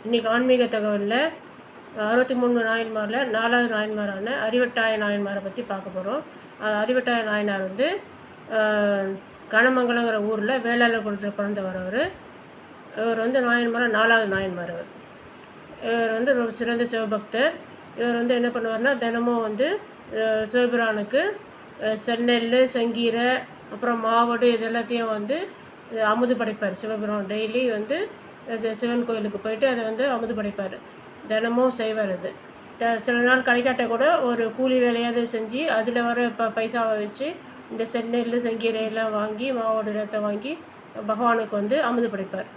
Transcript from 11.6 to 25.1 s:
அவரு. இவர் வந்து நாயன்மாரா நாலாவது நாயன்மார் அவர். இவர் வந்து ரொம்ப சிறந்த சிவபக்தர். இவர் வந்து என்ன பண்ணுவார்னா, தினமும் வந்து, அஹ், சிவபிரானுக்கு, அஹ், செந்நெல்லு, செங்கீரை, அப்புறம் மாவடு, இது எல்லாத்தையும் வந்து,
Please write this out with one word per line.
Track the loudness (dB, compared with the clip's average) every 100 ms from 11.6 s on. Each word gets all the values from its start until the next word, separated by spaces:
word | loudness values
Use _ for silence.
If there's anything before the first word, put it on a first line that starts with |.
| -4 -6
அவரு. | -4 -2 -4 -6 -18 -20 -20 -20 -20 -20 -14 -4
இவர் | -2 0
வந்து | 0 2
நாயன்மாரா | 2 2 2 2 2
நாலாவது | 4 4 4 4
நாயன்மார் | 0 -2 -4 -6
அவர். | -8 -10 -14 -20 -20 -20 -20 -20 -20 -20 -10
இவர் | -2 0 2
வந்து | 0 2
ரொம்ப | 2 2
சிறந்த | -2 -2 0
சிவபக்தர். | 0 -2 -2 -2 -2 0 0 0 -14 -20 -18 -4
இவர் | 0 0
வந்து | 2 2
என்ன | 2
பண்ணுவார்னா, | 0 -2 0 2 2
தினமும் | 0 0 2 2
வந்து, | 0 0 0 0 -6 -20 -8
அஹ், | -2 0 0 0
சிவபிரானுக்கு, | 2 2 2 2 0 0 2 0 -2 -12 -20 -20 -6
அஹ், | -4 -2 -2
செந்நெல்லு, | 0 2 2 4 4 4
செங்கீரை, | 4 0 0 0 2 2 0 -4 -18 -14
அப்புறம் | -6 -2 0
மாவடு, | 2 4 4 4 4
இது | 4 0
எல்லாத்தையும் | -2 -2 -2
வந்து, | -2